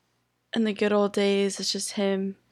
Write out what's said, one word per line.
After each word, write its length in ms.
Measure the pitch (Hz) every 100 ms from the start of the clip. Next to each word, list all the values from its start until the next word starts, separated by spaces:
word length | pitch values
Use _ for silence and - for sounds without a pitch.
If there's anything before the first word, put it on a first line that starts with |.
| _ _ _ _ _ 233
in 80 |
the 100 | 214
good 200 | 202 208
old 200 | 208 202
days, 460 | 208 202 196 202 190
it's 120 | 190
just 200 | 202 -
him 420 | - 196 196 196 196 _